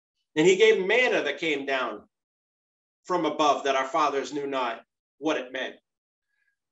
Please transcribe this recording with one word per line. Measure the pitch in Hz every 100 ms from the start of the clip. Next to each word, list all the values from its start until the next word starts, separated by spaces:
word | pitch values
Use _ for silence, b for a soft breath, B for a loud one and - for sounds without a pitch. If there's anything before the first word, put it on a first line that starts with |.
| _ _ _ 151
And | 175
he | 190
gave | 220 202
them | 185
manna | 233 254 180
that | 143 135
came | 165 143 135
down | 135 123 107 - _ _ _ _ _ _ _ _ _
from | - 180 156
above | - 147 135 139
that | 135
our | 135
fathers | 165 151 139 123
knew | 147 139
not | 135 123 113 - _ _ _
what | 151 151
it | 127
meant. | 131 113 - _ _ _ _ _ _ _ _ _